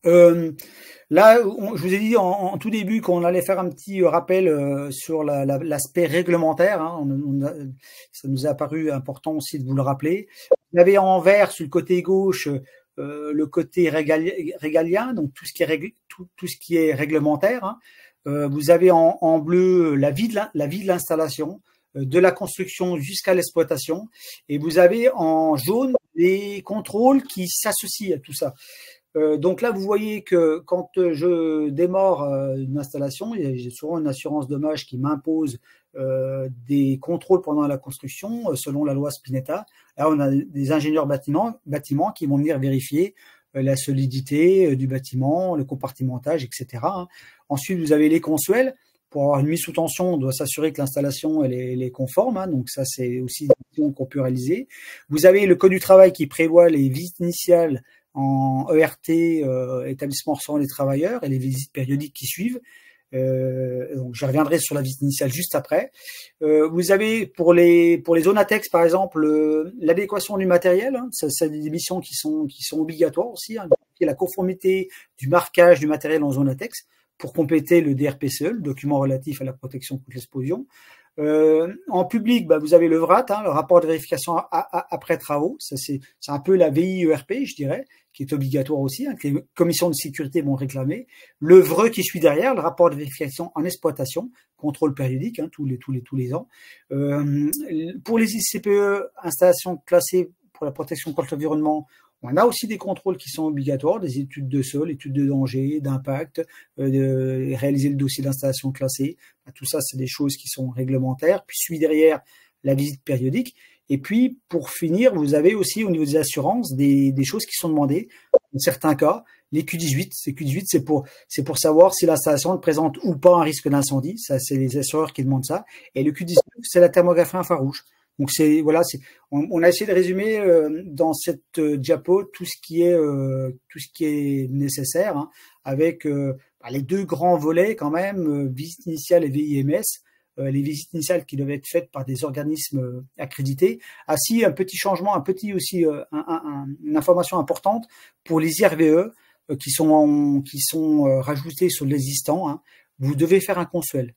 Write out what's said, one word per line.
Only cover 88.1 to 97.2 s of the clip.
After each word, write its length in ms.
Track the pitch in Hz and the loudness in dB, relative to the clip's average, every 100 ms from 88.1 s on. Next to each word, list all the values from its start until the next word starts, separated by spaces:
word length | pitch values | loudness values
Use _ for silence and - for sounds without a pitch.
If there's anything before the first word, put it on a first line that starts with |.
qui 100 | - | -12
est 80 | 135 | -6
obligatoire 480 | 147 135 139 131 147 | -4 -2 -2 -2 -2
aussi, 260 | 135 135 277 | -2 -4 -8
hein, 100 | - | -6
que 120 | 143 | -4
les 160 | 139 - | -4 -6
commissions 360 | - 170 165 175 | -2 0 2 -2
de 60 | 147 | -2
sécurité 460 | 147 143 143 170 | -8 -8 -4 -4
vont 140 | 143 135 | -2 -4
réclamer. 520 | 135 139 131 196 247 - - _ | -4 -6 -6 -6 -10 -20 -20 _
Le 200 | 151 185 | 10 10
vreu 300 | - 180 226 | 10 2 2
qui 140 | 226 | 0
suit 180 | - 175 | -4 2
derrière, 340 | 156 147 247 233 | 4 4 0 0
le 60 | |
rapport 280 | 160 170 170 | -2 2 2
de 60 | 143 | 2
vérification 560 | 147 - 143 - 139 | -10 -8 -10 -8 -8
en 120 | 160 170 | -4 -6
exploitation, 640 | - 160 147 135 - 240 _ _ _ | -2 -4 -4 -6 -6 -8 _ _ _
contrôle 380 | 151 143 156 | -8 -2 -2
périodique, 460 | 139 135 131 208 233 | -2 -4 -4 -6 -6
hein, 100 | 302 | -10
tous 140 | - 143 | -8 -6
les, 120 | 123 | -6
tous 140 | 131 | -6
les, 100 | 131 | -8
tous 140 | 120 135 | -6 -6
les 180 | 123 | -4
ans. 140 | 156 - _ - - _ | -6 -10 _ -20 -20 _
Euh, 580 | 139 143 143 | -4 -2 -2